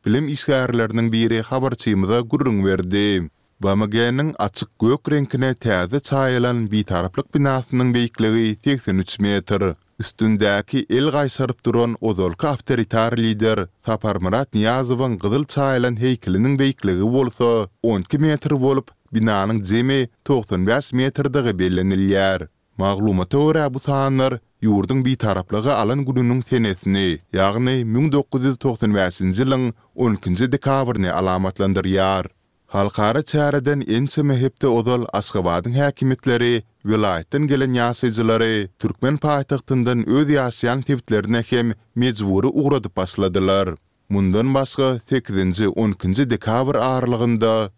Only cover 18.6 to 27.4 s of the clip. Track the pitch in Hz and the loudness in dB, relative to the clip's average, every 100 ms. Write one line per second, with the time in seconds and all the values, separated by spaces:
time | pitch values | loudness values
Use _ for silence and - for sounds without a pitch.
18.6 | 131 135 - _ - 110 110 101 101 113 | 2 0 -4 _ -6 0 2 2 0 -2
19.6 | 95 113 127 135 120 _ - 131 107 92 | 0 0 2 0 -2 _ -2 -2 0 -2
20.6 | 95 127 - 123 131 139 139 143 120 92 | 2 0 0 -2 -2 -2 -2 0 0 0
21.6 | 92 90 95 95 98 98 95 95 78 _ | 0 0 0 0 2 2 2 -2 -6 _
22.6 | _ - 98 98 107 95 90 139 151 160 | _ -2 -2 0 0 0 0 2 2 2
23.6 | 147 131 - 139 135 131 131 123 _ - | 0 -4 -2 0 0 2 0 -2 _ -2
24.6 | 110 101 95 131 127 127 110 92 90 104 | 0 2 2 0 0 0 0 -2 -2 -2
25.6 | 123 117 107 139 131 127 120 127 117 127 | 0 0 0 0 0 0 2 0 0 0
26.6 | 110 92 98 98 95 76 - 92 | 0 -2 0 0 0 -2 -4 0